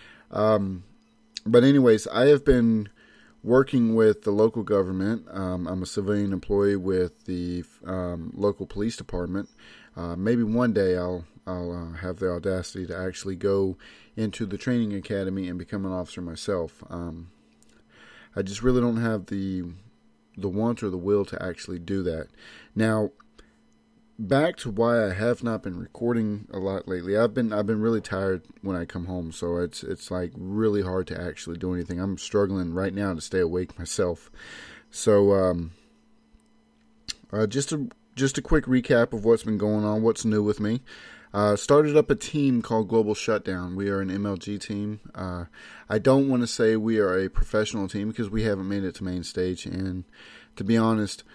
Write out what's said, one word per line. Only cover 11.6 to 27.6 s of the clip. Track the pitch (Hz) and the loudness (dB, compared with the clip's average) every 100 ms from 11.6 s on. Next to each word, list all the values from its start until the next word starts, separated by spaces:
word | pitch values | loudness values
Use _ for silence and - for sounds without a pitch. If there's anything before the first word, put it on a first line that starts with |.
| 87 | -6
uh, | 87 82 82 | -8 -10 -8
have | 90 87 | -8 -4
the | 95 | -2
audacity | 87 95 92 90 101 90 | -2 -2 -2 -4 -8 -8
to | 90 | -6
actually | 92 90 98 92 | -6 -6 -8 -2
go | 101 98 95 90 - - - | 2 2 2 -2 -14 -20 -16
into | - 110 - | -6 -4 -4
the | 110 98 | -6 -4
training | - 123 110 | -2 0 0
academy | 101 90 98 95 95 90 | -4 -4 -4 -2 -4 -6
and | 90 | -8
become | 85 104 95 | -6 -6 -4
an | |
officer | 92 87 - | -6 -6 -10
myself. | 87 82 - 95 82 - - | -10 -8 -4 -4 -4 -10 -14
Um, | 87 85 82 85 _ _ _ _ _ _ _ - - - | -10 -10 -10 -16 _ _ _ _ _ _ _ -20 -20 -12
I | - | -8
just | 95 101 | -6 0
really | 123 127 | 2 4
don't | 120 117 | 2 0
have | 117 110 90 | 0 -2 -4
the, | 101 95 92 87 87 - _ _ _ _ - | -6 -4 -4 -8 -12 -20 _ _ _ _ -8
the | 98 | -4
want | 95 113 117 | -2 -2 -2
or | 107 | -4
the | 90 | -4
will | 90 104 95 | 0 0 0
to | - | -6
actually | 92 87 - 90 | -8 -10 -10 -12
do | 85 98 | -4 -2
that. | 90 80 - _ - - - | -2 -6 -10 _ -20 -20 -10
Now, | - 110 110 107 - _ - _ _ _ _ _ _ _ - | -2 0 0 -2 -6 _ -20 _ _ _ _ _ _ _ -12
back | 104 135 160 - | 0 2 2 -2
to | 127 | -8
why | 104 117 117 | 0 2 4
I | 104 | 2
have | 92 113 123 | 0 0 0
not | 120 110 | -2 -4
been | 101 87 | -6 -10
recording | 87 - 120 117 107 104 110 | -12 -4 -2 0 0 -4 -8
a | 98 | -6
lot | 95 95 - | -4 -4 -4
lately. | 92 87 | -6 0
I've | 104 117 | 2 2
been, | 117 117 | 2 0
I've | 107 | 0